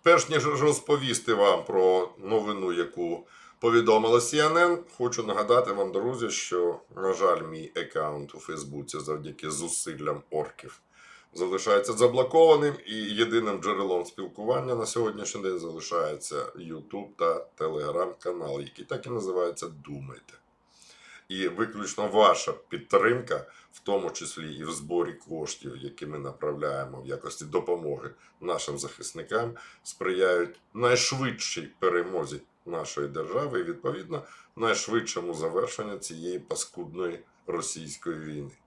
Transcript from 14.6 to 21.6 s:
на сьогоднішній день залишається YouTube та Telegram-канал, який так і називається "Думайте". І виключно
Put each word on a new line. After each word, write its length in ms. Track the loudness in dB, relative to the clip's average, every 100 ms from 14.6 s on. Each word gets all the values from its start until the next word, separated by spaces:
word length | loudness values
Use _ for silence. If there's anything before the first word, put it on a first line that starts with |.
| 0
на 100 | -2
сьогоднішній 560 | -2 0 -2 -2 -8 -4
день 180 | -4 -4
залишається 840 | -6 -10 -4 -2 -2 -4 -6 -6 -8
YouTube 520 | -12 -12 -12 -10 -12 -12 -2
та 280 | 0 0 -6 _
Telegram-канал, 1040 | -4 -2 -2 -2 -4 -4 -6 -6 -4 -6
який 240 | -8 -14
так 200 | -8 -8
і 40 | -6
називається 580 | -6 -2 0 -2 -4 -10
"Думайте". 640 | -12 -14 -12 -12 -16 _ -20 _ _ _ _ -20 -20 -20 -20 _
І 200 | -2 -2
виключно 600 | 0